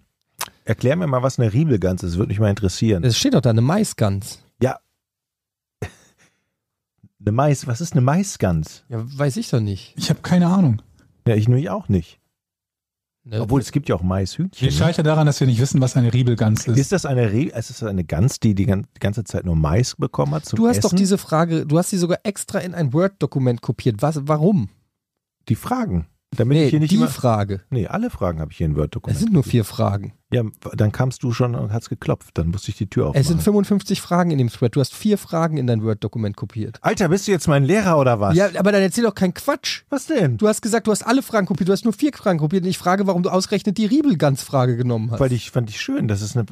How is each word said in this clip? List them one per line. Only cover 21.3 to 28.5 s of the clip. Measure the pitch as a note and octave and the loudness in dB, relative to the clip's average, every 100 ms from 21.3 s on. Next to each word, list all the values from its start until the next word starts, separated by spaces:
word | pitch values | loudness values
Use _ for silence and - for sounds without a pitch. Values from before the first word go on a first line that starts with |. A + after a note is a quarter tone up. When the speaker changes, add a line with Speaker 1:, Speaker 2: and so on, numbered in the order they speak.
| D#3+ E3+ D#3+ D3+ | 0 0 -2 0
Speaker 2:
du | D#3 | 0
hast | F3+ | 0
sie | F#3+ | 0
sogar | F3 F3+ | 0 -2
extra | - G3 - G3 | -4 -8 -6 -6
in | F3+ | -6
ein | F3 C#3+ | -2 0
Word-Dokument | D3 F#3+ - C#3+ C#3+ B2+ A#2+ | 2 0 -2 -4 0 0 0
kopiert. | - - B2+ G#2 | -4 -2 -2 0
Was, | D3+ D#3 | -2 -2
warum? | C#3 D3+ E3 F#3+ G2 _ _ _ _ _ _ _ - | -2 2 2 2 0 _ _ _ _ _ _ _ -4
Speaker 1:
Die | A2 | -2
Fragen. | - B3+ A3 F2 D#2+ _ _ - | -2 -4 -2 -4 -6 _ _ -2
Damit | A#2 D3+ | 2 4
Speaker 2:
Nee, | |
Speaker 1:
ich | C#3 | 4
hier | D3+ | 2
nicht | D#3 | 2
Speaker 2:
die | G#3 | 2
Speaker 1:
immer | A#3+ | 2
Speaker 2:
Frage. | - B2+ G#2+ G2+ G2 - | 0 0 2 0 -6 -4
Speaker 1:
Nee, | B2 D#2+ | -4 -2
alle | G3 A#3+ | -4 -6
Fragen | - F#2 D#2+ | -4 -4 -2
habe | D#2 | -6